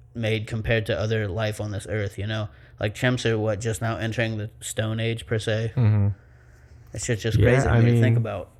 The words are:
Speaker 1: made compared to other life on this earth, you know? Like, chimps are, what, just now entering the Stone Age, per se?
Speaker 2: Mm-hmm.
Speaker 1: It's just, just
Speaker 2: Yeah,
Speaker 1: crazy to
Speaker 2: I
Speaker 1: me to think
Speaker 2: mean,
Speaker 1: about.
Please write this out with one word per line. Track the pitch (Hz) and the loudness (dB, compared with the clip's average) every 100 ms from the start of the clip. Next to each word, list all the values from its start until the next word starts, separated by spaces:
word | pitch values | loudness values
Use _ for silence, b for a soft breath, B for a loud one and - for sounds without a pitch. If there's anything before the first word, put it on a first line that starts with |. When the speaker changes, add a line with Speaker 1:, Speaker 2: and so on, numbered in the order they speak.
| - | -14
Speaker 1:
made | 120 110 110 110 | -6 -2 -2 -4
compared | 117 110 113 107 | -4 0 0 0
to | 85 | -2
other | 107 113 104 | 0 0 -2
life | 101 107 107 | -2 -4 -4
on | 107 | -6
this | 98 - | -6 -6
earth, | 107 98 - | -4 -4 -6
you | 98 | -6
know? | 110 107 b b - | -4 -6 b b -6
Like, | 107 - | -6 -2
chimps | 127 123 117 | 0 0 0
are, | 110 | 0
what, | 107 101 | 0 -2
just | 117 107 | -2 -2
now | 113 95 | -4 -2
entering | 110 107 113 110 | -4 -2 -2 -4
the | 107 - | -8 -12
Stone | - - 110 110 | -10 -4 -4 -2
Age, | 113 113 - | -4 -4 -4
per | 113 | -4
se? | 117 110 113 - | 0 -2 -2 2
Speaker 2:
Mm-hmm. | 107 107 101 98 b b b b b b - | 4 4 2 -2 b b b b b b -14
Speaker 1:
It's | 113 - | -8 -4
just, | 113 | -2
just | 113 110 | 0 4
Speaker 2:
Yeah, | 117 | 6
Speaker 1:
crazy | 127 - | 6 4
to | |
Speaker 2:
I | 120 | 4
Speaker 1:
me | 120 | 6
to | 120 | 6
think | 113 120 | 6 4
Speaker 2:
mean, | |
Speaker 1:
about. | 110 98 - | 0 -4 -10